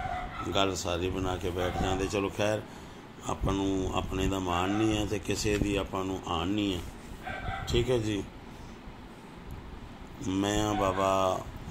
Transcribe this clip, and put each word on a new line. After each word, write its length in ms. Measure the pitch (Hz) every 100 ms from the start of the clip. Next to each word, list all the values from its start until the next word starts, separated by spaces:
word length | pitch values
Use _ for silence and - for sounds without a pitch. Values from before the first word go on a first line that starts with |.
| - - - - 95
ਗੱਲ 220 | 98 95 90
ਸਾਰੀ 340 | 87 87 92
ਬਣਾ 260 | 92 92 92
ਕੇ 140 | 90
ਬੈਠ 320 | 90 90 85
ਜਾਂਦੇ। 240 | 92 95 95
ਚਲੋ 220 | 101 98
ਖੈਰ, 340 | - 104 107 - - - - - - -
ਆਪਾਂ 260 | - 98
ਨੂੰ 420 | 98 98 95 92
ਆਪਣੇ 320 | 95 92 92 95
ਦਾ 120 | 98
ਮਾਣ 320 | 90 87 92
ਨਹੀਂ 280 | 104 110 107
ਹੈ 80 | 98
ਤੇ 120 | 101
ਕਿਸੇ 400 | - 98 110 104
ਦੀ 180 | 104 98
ਆਪਾਂ 280 | 92 95
ਨੂੰ 160 | 95 92 90
ਆਣ 220 | 85 90
ਨਹੀਂ 260 | 104 101
ਹੈ। 60 | 90 - - - - - - - - -
ਠੀਕ 220 | 120 117
ਹੈ 80 | 123
ਜੀ। 260 | 110 101 92 - - - - - - - - - - - - - - - - - - - 95
ਮੈਂ 360 | 95 101 104
ਆ 80 | 107
ਬਾਬਾ 680 | 101 98 95 95 95 95 92 - - -